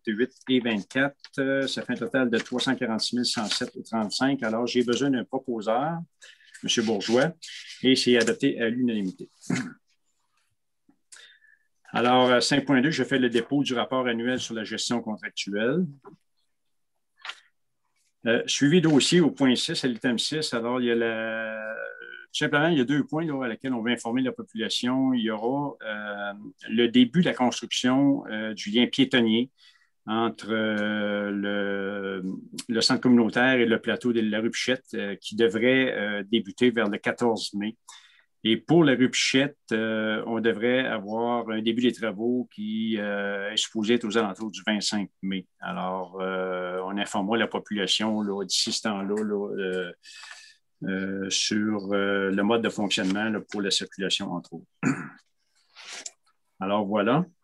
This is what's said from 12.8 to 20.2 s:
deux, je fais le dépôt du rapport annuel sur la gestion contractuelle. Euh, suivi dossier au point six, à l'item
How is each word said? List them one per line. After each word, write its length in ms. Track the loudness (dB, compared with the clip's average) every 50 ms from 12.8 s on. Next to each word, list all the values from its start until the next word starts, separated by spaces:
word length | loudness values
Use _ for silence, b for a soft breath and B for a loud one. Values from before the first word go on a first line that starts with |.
deux, 120 | 4 2
je 100 | 2 0
fais 160 | 0 0 2 2
le 100 | 2 4
dépôt 360 | 2 0 0 2 0 0 0
du 100 | 0 0
rapport 320 | -2 -2 0 -2 0 0
annuel 320 | 0 -2 0 -2 -2 -2 -2
sur 160 | -4 -6 -6
la 80 | -8
gestion 380 | -6 -6 -6 -6 -4 -2 -4 -4
contractuelle. 840 | -4 -6 -8 -8 -10 -10 -10 -8 -6 -4 -2 0 0 0 0 0 -2 -2 -6 -14 _ -20 -20 _ _ _ _ _ _ _ _ _ _ _ _ _ _ _ _ _ _ _ _ B B B B B B B _ _ _ _ _ _ _ _ _ _ _ _ _ _ 0
Euh, 180 | 2 2 2 0
suivi 340 | -2 0 2 4 6 6 6
dossier 400 | 6 6 6 6 6 6 6 6
au 120 | 6 6
point 240 | 4 4 4 4 4
six, 280 | 2 0 -2 -4 -2 -2
à 40 | -2
l'item 320 | -2 -2 -2 -2 0 0